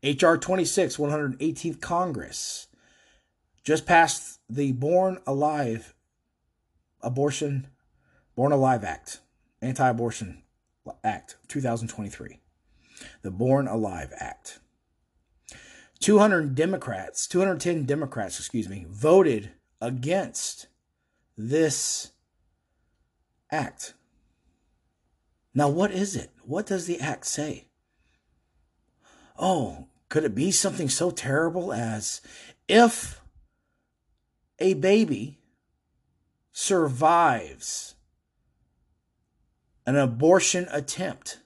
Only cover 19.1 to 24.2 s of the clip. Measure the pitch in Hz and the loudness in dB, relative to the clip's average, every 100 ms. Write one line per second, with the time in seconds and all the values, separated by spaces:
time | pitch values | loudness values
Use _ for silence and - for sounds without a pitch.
19.1 | 185 170 113 101 - _ _ 117 131 131 | 6 6 2 -4 -20 _ _ -6 -4 -2
20.1 | 185 156 - - - - _ _ _ _ | -2 -4 -8 -10 -10 -20 _ _ _ _
21.1 | _ _ - 110 151 160 - - - - | _ _ -12 -2 2 2 0 -4 -6 -10
22.1 | _ _ _ _ _ _ _ _ _ _ | _ _ _ _ _ _ _ _ _ _
23.1 | _ _ _ _ 156 127 - - - _ | _ _ _ _ -6 -6 -8 -16 -16 _
24.1 | _ | _